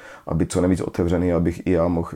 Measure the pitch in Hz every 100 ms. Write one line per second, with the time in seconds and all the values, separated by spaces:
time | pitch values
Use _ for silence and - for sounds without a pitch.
0 | - - - 80 82 92 90 87 - -
1 | 87 90 90 85 87 82 - 87 85 85
2 | 82